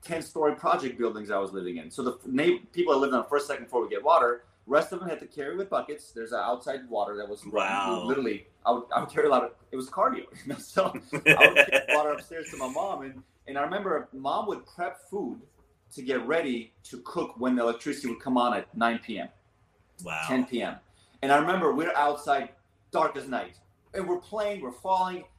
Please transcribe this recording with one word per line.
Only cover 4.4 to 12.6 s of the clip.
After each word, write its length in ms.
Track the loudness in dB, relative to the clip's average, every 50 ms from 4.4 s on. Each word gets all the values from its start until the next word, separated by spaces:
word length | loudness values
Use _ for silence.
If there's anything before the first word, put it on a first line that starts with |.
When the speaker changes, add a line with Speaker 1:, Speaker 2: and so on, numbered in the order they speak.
| -8 _ _ _ _
Speaker 1:
Rest 260 | 2 2 2 2 2 -6
of 80 | -8
them 80 | -6 -8
had 120 | -8 -8
to 60 | -10
carry 300 | -14 -12 -10 -8 -8 -6
with 140 | -6 -6 -2
buckets. 420 | -2 -4 -4 -4 -10 -12 -12 -16 -12
There's 200 | -12 -10 -6 -4
an 80 | -4
outside 480 | -2 -2 -2 -4 -4 -8 -8 -8 -8 -6
water 280 | -4 -4 -2 -2 -4
that 120 | -8 -8 -8
was 160 | -10 -12 -12
running. 260 | -4 -2 0 0 0 0
Speaker 2:
Wow. 320 | -2 0 0 -2 -2 0
Speaker 1:
Literally, 420 | -2 -2 0 0 -2 -4 -6 -8 _ _ _ _
I 60 | 2 2
would, 120 | 2 0 -2 -2
I 60 | -2
would 80 | -2 -2
carry 180 | 0 2 4
a 40 | 4
lot 120 | 4 4 2
of, 100 | 0 -8 _ _ _
it 60 | -10
was 120 | -8 -8 -8
cardio, 380 | -2 0 2 2 2 -2 -8 -12 -18
<laughs> 100 | -16 -10
you 20 |
know? 100 | -10 -10 -10
So 340 | -10 -6 0 0 0 0 0 -6 -12 -8 -8 0 6 6 8 10
I 100 | 10 8
would 80 | 10
carry 260 | 8 4 6 6 0 2 4
Speaker 2:
<laughs> 80 | 2
Speaker 1:
water 140 | 2 4 2
upstairs 400 | 0 -4 -6 -12 -12 -12 -12 -10
to 80 | -8
my 100 | -8